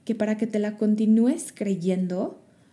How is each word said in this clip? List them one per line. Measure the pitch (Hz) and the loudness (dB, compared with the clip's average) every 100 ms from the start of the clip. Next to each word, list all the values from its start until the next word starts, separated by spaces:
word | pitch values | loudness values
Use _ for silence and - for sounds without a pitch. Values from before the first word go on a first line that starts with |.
que | - | -6
para | 220 214 214 | -2 -2 -2
que | 214 | -2
te | 208 | -2
la | 208 208 | -4 0
continúes | 214 214 220 220 240 330 - | 0 2 4 4 4 0 -4
creyendo, | - 202 180 180 185 185 180 - - _ _ _ | -6 -4 -2 -2 -2 -2 -4 -6 -10 _ _ _